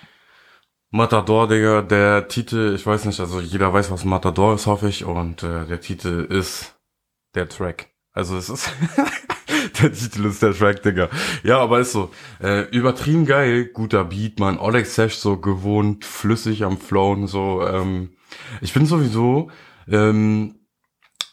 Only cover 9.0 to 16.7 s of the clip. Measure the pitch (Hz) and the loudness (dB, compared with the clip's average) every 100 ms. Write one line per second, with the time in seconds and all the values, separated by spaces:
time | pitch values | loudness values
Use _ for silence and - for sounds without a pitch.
9 | 285 - - - - 302 233 - 147 - | -2 -4 -10 -10 -4 -4 -4 0 0 0
10 | 117 104 104 92 110 90 104 101 107 92 | -8 -4 -4 2 0 4 2 2 0 0
11 | 101 143 - 156 95 131 120 120 123 110 | 0 -2 -6 -2 2 4 4 2 2 -2
12 | 90 - - - 92 101 101 120 127 127 | -6 -8 -20 -6 -2 0 0 0 0 0
13 | - 160 151 139 135 120 120 - 110 107 | 2 2 4 4 4 2 0 -4 0 0
14 | 90 95 110 107 98 90 98 120 110 - | 0 -4 -4 -2 0 0 0 0 0 0
15 | 113 - 104 95 98 95 98 104 104 104 | 0 0 -2 0 0 -2 0 2 2 -2
16 | - - 104 117 110 107 101 | -8 -4 0 0 0 -2 -2